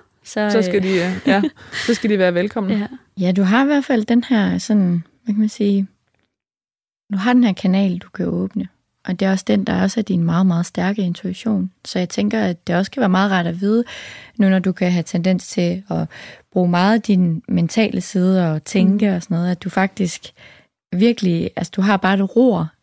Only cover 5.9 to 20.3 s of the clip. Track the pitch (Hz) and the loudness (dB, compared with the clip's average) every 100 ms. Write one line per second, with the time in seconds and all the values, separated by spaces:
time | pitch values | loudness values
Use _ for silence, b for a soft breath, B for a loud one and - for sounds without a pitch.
5.9 | _ _ _ _ _ _ _ _ _ _ | _ _ _ _ _ _ _ _ _ _
6.9 | _ - 196 208 247 240 185 190 190 196 | _ -8 -4 2 4 4 2 0 2 0
7.9 | 180 - - 175 175 190 208 190 _ _ | -2 -8 -8 -4 -4 -4 -6 -10 _ _
8.9 | _ - 180 196 190 - 214 190 185 190 | _ -8 -2 0 0 0 0 0 0 0
9.9 | 226 208 180 165 170 190 170 175 - 180 | 0 -2 0 0 2 2 2 -2 -2 -2
10.9 | 208 185 175 185 185 226 208 185 - - | -2 -2 -4 -8 -6 -2 -2 -2 -8 -8
11.9 | - 175 - 208 220 202 170 - 175 196 | -4 -4 -2 -2 0 -2 -2 -2 -2 -2
12.9 | - 214 185 196 190 170 170 196 220 240 | -2 0 2 2 0 -2 -2 0 0 0
13.9 | B B B B - 196 190 185 180 180 | B B B B 0 2 2 0 0 0
14.9 | 180 165 175 170 185 - - 175 180 196 | 0 -2 -2 0 0 -2 -2 -2 -2 -4
15.9 | 165 165 B B B _ - 180 175 190 | -6 -6 B B B _ 0 2 2 4
16.9 | 226 214 196 180 160 - 180 170 - 220 | 2 2 2 2 -2 -2 -2 0 0 0
17.9 | - - 190 180 190 170 156 - 196 185 | -2 -4 0 2 2 0 -2 -2 2 2
18.9 | 202 208 180 - 170 175 175 190 - 190 | 2 0 0 -2 -2 -2 -4 -4 -2 -2
19.9 | - 185 - - | -2 -6 -6 -14